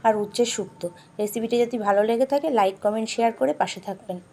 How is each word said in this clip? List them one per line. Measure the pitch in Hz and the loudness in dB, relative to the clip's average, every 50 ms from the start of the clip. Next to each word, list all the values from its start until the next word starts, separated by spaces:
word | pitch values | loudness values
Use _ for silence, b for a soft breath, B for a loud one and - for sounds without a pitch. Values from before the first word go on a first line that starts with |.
| _ | _
আর | 226 220 | 2 2
উচ্ছের | 214 208 202 208 - 240 233 | 2 0 -4 0 0 0 0
শুক্তো। | - - 196 190 - - - 175 175 B B B _ | 0 -6 -8 -8 -10 -10 -10 -10 -10 B B B _
রেসিপিটি | - 214 208 - 233 226 226 240 240 | -6 -6 -4 -4 -4 -4 -2 2 0
যদি | 240 233 240 240 | 0 0 0 -4
ভালো | 214 208 202 202 208 | 0 2 4 4 4
লেগে | 220 233 233 262 262 | 2 2 2 2 2
থাকে, | 277 285 285 320 | 2 0 0 0
লাইক, | 277 226 196 190 196 - | 2 2 2 2 0 0
কমেন্ট, | - 208 214 220 220 220 | -2 -2 0 0 -4 -4
শেয়ার | - - 233 233 226 | -2 0 0 0 2
করে | 226 254 269 302 | 0 0 0 0
পাশে | - - 180 - 196 | 0 -2 -4 -4 -10
থাকবেন। | 180 - 196 190 - - 185 180 175 - | -10 -10 -12 -12 -10 -12 -12 -12 -12 -16